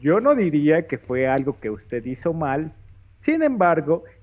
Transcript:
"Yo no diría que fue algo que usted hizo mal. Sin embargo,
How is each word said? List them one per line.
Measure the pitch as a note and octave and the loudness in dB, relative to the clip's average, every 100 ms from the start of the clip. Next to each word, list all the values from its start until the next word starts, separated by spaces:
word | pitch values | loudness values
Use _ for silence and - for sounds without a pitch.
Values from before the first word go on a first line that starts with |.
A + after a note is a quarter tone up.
"Yo | C3+ F#3+ | 0 2
no | C4 | 2
diría | C#4+ F#3 D3 D3 D#3 E3 | 2 2 2 2 2 0
que | C3 | -8
fue | - B2+ C3 | -4 -2 0
algo | C3+ C3+ - | 0 -2 -6
que | A2 | -8
usted | G#2 - A#2+ A#2 | -10 -8 -8 -8
hizo | C3 E3+ | -6 -4
mal. | E3 D3 C#3 D#3 - - - - _ | -4 -4 -4 -6 -12 -20 -20 -20 _
Sin | - D#4+ | -4 0
embargo, | D4+ B3 F3 D#3+ C#3+ E3 - - | 0 2 2 2 0 -2 -4 -20